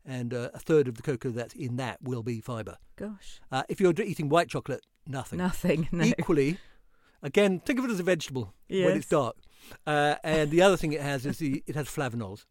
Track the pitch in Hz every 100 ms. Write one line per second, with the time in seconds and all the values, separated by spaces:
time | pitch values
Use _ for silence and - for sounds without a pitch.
0 | - 127 120 123 123 - - 156 127 113
1 | 151 131 131 117 120 - 131 120 127 -
2 | 127 123 113 113 120 117 101 - - -
3 | 202 202 - - - 135 - - 185 165
4 | 208 170 147 160 175 147 - 127 - _
5 | - 135 113 170 180 - 175 156 156 170
6 | 156 160 - 151 139 185 - - _ _
7 | _ _ 147 202 202 185 - 262 254 196
8 | 175 170 - 131 104 - - 185 180 -
9 | - 160 117 - - _ - - - 151
10 | 147 151 160 156 151 165 196 175 160 147
11 | 143 139 135 127 151 139 - 147 135 -
12 | 131 117 101 104 -